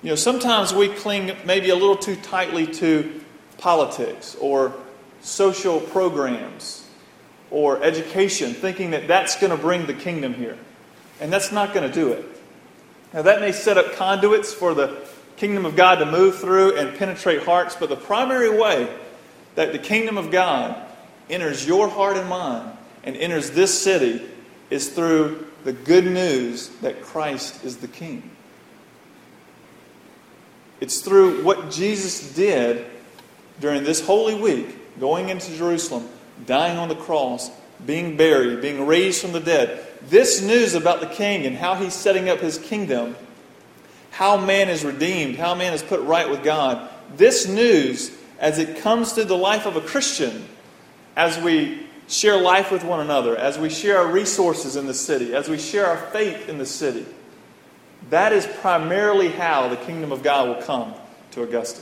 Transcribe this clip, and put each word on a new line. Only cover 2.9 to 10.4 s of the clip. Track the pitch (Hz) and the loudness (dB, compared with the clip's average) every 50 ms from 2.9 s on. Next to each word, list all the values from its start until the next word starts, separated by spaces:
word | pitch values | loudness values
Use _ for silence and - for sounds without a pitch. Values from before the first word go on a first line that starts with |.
| 160 151 147 - - - - - - - - - - - | 2 2 0 -4 -8 -14 -16 -18 -20 -20 -20 -20 -20 -4
politics | - 175 170 160 143 - - - 123 - - - - - - - | 0 2 4 4 2 0 -2 -6 -6 -6 -6 -10 -14 -18 -12 -6
or | - 139 139 135 135 127 131 - - - - - - - - - | -4 0 2 2 0 0 -2 -8 -16 -18 -20 -20 -20 -20 -20 -20
social | - - - - - 196 185 - - 190 170 156 | -14 -12 -2 2 2 2 2 2 -2 0 0 -2
programs | 156 - - 190 185 180 160 143 139 131 123 113 - - - - - - - - - - - - - - - - - - - - - - | -2 -2 -2 0 0 0 0 -2 -2 -2 -4 -6 -8 -12 -16 -16 -16 -16 -16 -16 -20 -20 -20 -20 -20 -20 -20 -20 -20 -20 -20 -20 -18 -6
or | - 147 147 143 135 - | -2 0 2 2 2 2
education, | - 160 165 160 160 - - 190 196 196 196 - 156 120 120 | 0 0 0 0 -6 -6 0 0 0 0 0 -2 -4 -4 -6
thinking | - - 190 185 185 190 175 | -4 -6 -6 -4 -4 -4 -4
that | 160 147 - 151 | -4 -4 0 2
that's | 170 190 185 - - | 2 2 2 0 -2
gonna | - 196 190 170 156 | 0 0 0 0 0
bring | 151 165 180 180 165 143 | 0 0 0 0 -2 -6
the | 135 | -8
kingdom | - - 180 170 160 139 127 120 | -8 -6 -8 -6 -6 -6 -6 -6
here. | 120 | -6